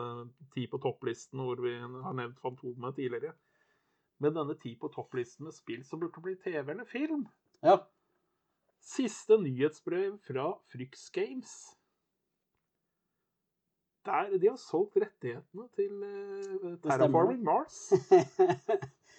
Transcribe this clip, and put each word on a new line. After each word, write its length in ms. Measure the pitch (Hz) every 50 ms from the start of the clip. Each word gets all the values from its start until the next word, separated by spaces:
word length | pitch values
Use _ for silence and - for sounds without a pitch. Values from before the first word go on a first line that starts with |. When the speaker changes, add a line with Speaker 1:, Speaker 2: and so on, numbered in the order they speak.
| 120 120 120 120 120 123 - - 147 135
Speaker 1:
ti 160 | - 135 123
på 160 | - - 135 -
topplisten 560 | 135 113 - - 120 113 - - - - 131
hvor 240 | 131 127 123 123 123
vi 160 | 120 120 120
har 340 | 120 123 127 127 131 - -
nevnt 300 | 127 123 120 123 - -
Fantomet 560 | 131 123 127 - 127 120 127 120 127 139 151
tidligere. 380 | 139 123 120 117 135 156 165 _ _ _ _ _ _ _ _ _ _ _ _ _ _ _ _ -
Men 120 | 135 147 156
denne 220 | 165 151 139 151
ti 220 | 127 - 123 113
på 120 | - - 151
topplisten 540 | - - 117 - - 127 120 120 - - 143
med 80 | 160 151
spill 300 | - - - 117 117 135
som 140 | - - 160
burde 240 | 170 165 170 165 160
bli 140 | 185 190
T 160 | 185 - 190 175
V 180 | 151 135 135
eller 140 | 151 208 240
film. 400 | - - 240 285 320 320 294 254 - _ _ _ _ _ _ -
Speaker 2:
Ja. 180 | - 196 175 - - _ _ _ _ _ _ _ _ _ _ _ _ _ _ _ _ _ _
Speaker 1:
Siste 560 | - - - - 262 220 - - - - 214
nyhetsbrev 840 | 220 190 143 127 123 135 151 151 - - - 170 180 196 196 202 202 _
fra 300 | - 135 127 135 160 196 - _ _
Fryx 380 | - 123 127 135 - - - -
Games. 640 | - - 196 254 262 180 - - - - - - - _ _ _ _ _ _ _ _ _ _ _ _ _ _ _ _ _ _ _ _ _ _ _ _ _ _ _ _ _ _ _ _ _ _ _ _ _ _ _ _ _ _ _ _ _ -
Der, 280 | 202 190 147 180 202 196
de 140 | 185 165 214
har 80 | 262 247
solgt 380 | - - - 160 196 208 - 196
rettighetene 640 | 208 208 - _ - 123 117 - - _ - 185 240 247 _
til, 300 | - 196 202 202 403 -
eh, 500 | 202 202 202 - 403 392 - 392 392 381
Speaker 2:
Det 260 | 381 392 175 175 170
stemmer. 200 | - 156 143 131
Speaker 1:
Terraforming 440 | 320 143 135 160 170 196 254 247 226
Mars. 360 | 156 165 226 311 - - - - -
Speaker 2:
<laughs> 1040 | 403 370 - - 381 359 - - - - 381 370 - - - - 440 392 - - - _ _ _ -